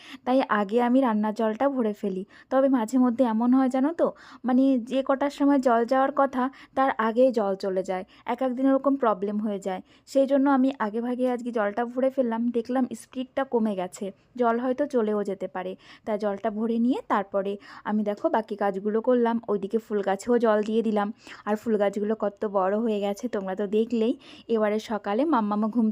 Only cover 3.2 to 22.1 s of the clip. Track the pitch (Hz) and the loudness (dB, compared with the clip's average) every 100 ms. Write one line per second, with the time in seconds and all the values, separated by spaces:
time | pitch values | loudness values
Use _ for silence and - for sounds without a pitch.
3.2 | 247 220 247 262 262 254 277 330 269 - | 2 2 4 4 2 2 0 0 -2 -2
4.2 | - - 233 254 269 254 220 262 269 269 | -14 -8 0 2 4 2 0 -2 0 0
5.2 | 285 285 277 285 254 233 233 262 269 277 | -2 0 2 4 4 2 2 2 2 2
6.2 | 277 262 254 - - - 262 - 220 226 | 0 0 -4 -6 -8 -2 0 0 0 4
7.2 | 262 226 196 190 196 190 190 185 185 - | 4 4 -2 -2 -2 -2 -2 -6 -8 -12
8.2 | - 247 262 247 269 269 269 277 233 196 | -8 -4 -2 0 2 2 2 2 2 0
9.2 | 202 208 214 202 196 185 - _ - 269 | -2 -2 -4 -4 -6 -8 -10 _ -2 0
10.2 | 262 277 277 269 262 - 214 220 240 247 | 2 4 4 4 2 0 -4 -4 -4 -2
11.2 | 254 247 240 226 202 208 240 247 262 262 | -2 -2 -4 -2 -2 -2 -4 0 0 2
12.2 | 240 226 240 233 226 254 247 220 - 254 | 0 0 -2 -2 -2 -2 -2 -4 -12 -10
13.2 | 262 - 269 240 220 190 180 - 196 - | -8 -6 -2 0 0 -2 -6 -8 -12 -12
14.2 | _ 247 233 233 254 254 294 254 214 208 | _ -2 0 0 0 -2 0 0 0 0
15.2 | 202 185 185 190 185 190 - - - 208 | -2 -6 -8 -8 -8 -10 -16 -14 -6 -4
16.2 | 208 196 226 208 233 233 240 392 - 226 | -4 -4 -4 -2 -2 0 0 0 0 -2
17.2 | 196 196 196 202 - - - 214 202 208 | 0 -2 -4 -6 -12 -12 -4 -2 -2 -2
18.2 | 320 233 220 208 202 190 214 220 254 247 | 0 0 -2 -2 -2 -2 -2 -2 2 2
19.2 | 233 233 - 208 190 226 - 208 196 196 | 2 0 -2 -4 -2 -4 -2 -2 -2 -2
20.2 | - 240 226 214 214 220 220 208 208 - | 0 2 4 2 2 0 0 0 -2 -6
21.2 | - - 202 214 240 208 202 202 208 | -18 -12 -6 -4 0 0 0 0 -2